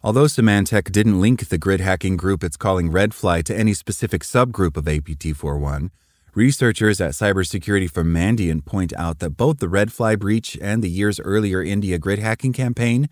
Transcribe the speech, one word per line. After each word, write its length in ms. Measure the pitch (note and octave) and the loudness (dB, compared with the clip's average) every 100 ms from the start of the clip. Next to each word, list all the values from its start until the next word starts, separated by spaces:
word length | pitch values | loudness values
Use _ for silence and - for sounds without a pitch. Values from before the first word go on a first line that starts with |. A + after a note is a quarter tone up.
Although 240 | A2 A2+ D3 | 2 4 4
Symantec 640 | - A2+ G2+ G2 G#2+ - | 4 4 4 2 0 2
didn't 300 | G2 A2 F#2+ | 2 4 4
link 260 | G#2 B2+ - | 4 2 -2
the 80 | F2+ | -2
grid 240 | F#2+ F#2+ | 0 0
hacking 380 | F#2+ F#2 F#2+ F#2 | 0 0 0 0
group 260 | F#2 F#2+ | 0 -2
it's 140 | F2 - | -4 -4
calling 340 | G#2 F#2 E2+ | 0 0 2
Redfly 500 | F2 G#2 - G2 E2+ | 2 0 0 0 0
to 120 | D#2 G#2 | 0 0
any 160 | A2 | 0
specific 480 | G2+ - - A2+ F2 | 0 -4 -6 -4 -4
subgroup 560 | - B2 B2+ G#2+ F2+ D2+ | 0 2 2 2 0 0
of 100 | D2+ | -2
A 140 | D2+ | -2
P 140 | D2 | -4
T 180 | C#2+ D#2+ | -8 -6
four 240 | D2 D#2 C#2+ | -6 -6 -4
one, 340 | C#2+ D2 C#2+ _ _ _ _ | -4 -4 -8 _ _ _ _
researchers 680 | - B2 C#3 A#2+ - G#2+ G2+ | 2 2 4 0 4 2 2
at 120 | E2+ | -2
cybersecurity 760 | C#2+ G#2 F#2+ F2+ G2 F#2+ G2+ F2+ | 0 0 0 -2 -4 0 0 0
firm 220 | - E2 | -2 0
Mandiant 540 | E2 F#2+ A#2 F2 D#2+ - | 2 2 2 0 -2 -4
point 260 | G2+ F2 | -4 -4
out 280 | - E2 D#2+ | -4 -6 -6
that 180 | E2+ C#2+ | -8 0
both 180 | C3 D3+ | 0 0
the 120 | F2+ | -2
Redfly 500 | G2 G#2+ - A2 G#2+ | 0 0 0 0 0
breach 400 | G2+ A2 - - | 0 -2 -2 -8
and 240 | G2+ A2+ | -4 -2
the 60 | G2 | -2
years 280 | F2 G#2 G2 | 0 -2 -2
earlier 420 | - G#2 G#2 F#2 | -2 0 0 -2
India 360 | E2 G2+ G2+ F2 | -2 -2 -2 -2
grid 200 | F#2 G2+ | -2 -2
hacking 340 | A2 A2+ C3+ | -2 -2 -2
campaign 560 | B2 B2 A#2+ A#2+ A#2+ D3 | -2 -4 0 0 0 -2